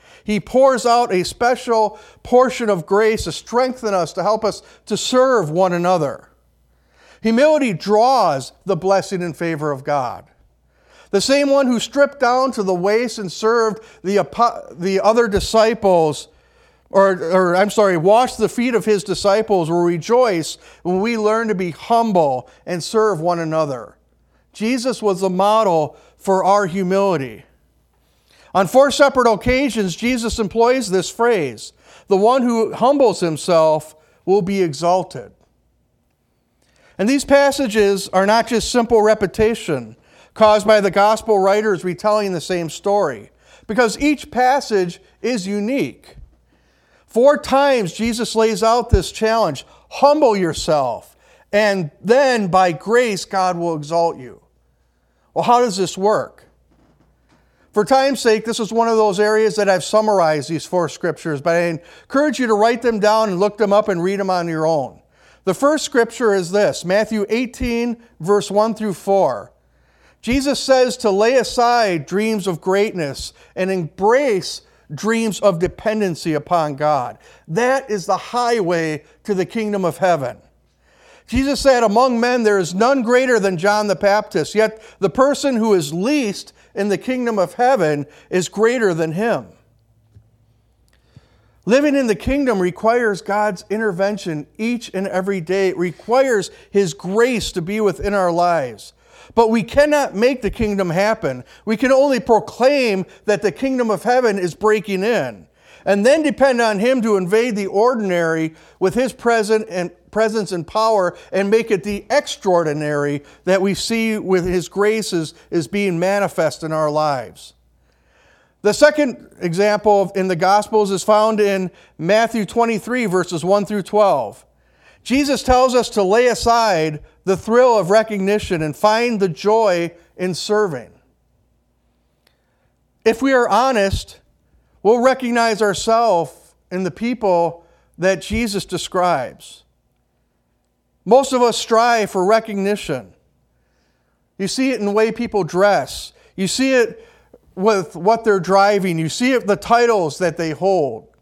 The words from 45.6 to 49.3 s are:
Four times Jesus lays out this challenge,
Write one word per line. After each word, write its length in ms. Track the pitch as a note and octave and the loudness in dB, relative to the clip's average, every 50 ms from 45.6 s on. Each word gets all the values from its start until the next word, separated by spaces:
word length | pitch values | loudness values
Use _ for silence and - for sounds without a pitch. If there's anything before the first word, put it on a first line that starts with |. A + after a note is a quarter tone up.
| G3+ A3 C4+ C#4 F3 B2+ - _ _ - - - - - _ _ _ _ _ _ _ _ _ _ _ _ _ _ _ | -4 -4 -4 -4 -4 -6 -8 _ _ -20 -20 -20 -20 -20 _ _ _ _ _ _ _ _ _ _ _ _ _ _ _
Four 320 | _ - A3 B3 C#4+ D4+ C#4+ | _ 0 4 4 4 4 4
times 540 | D4 - C4 C4+ C#4+ C#4+ C4+ B3 G3+ E3 | 0 0 2 2 4 4 2 0 0 -4
Jesus 440 | - - A3 A#3 A3+ A3+ A3+ - - | -4 -4 -4 -4 -2 -4 -4 -4 0
lays 280 | A3 A3 A3+ A3 F3+ A3 | 0 2 2 2 2 2
out 260 | A3+ A3+ B3 A#3+ A#3+ | 2 2 2 2 2
this 220 | - G3 E3 - | 2 0 0 -2
challenge, 540 | - - A3 A3 | -6 -4 -2 0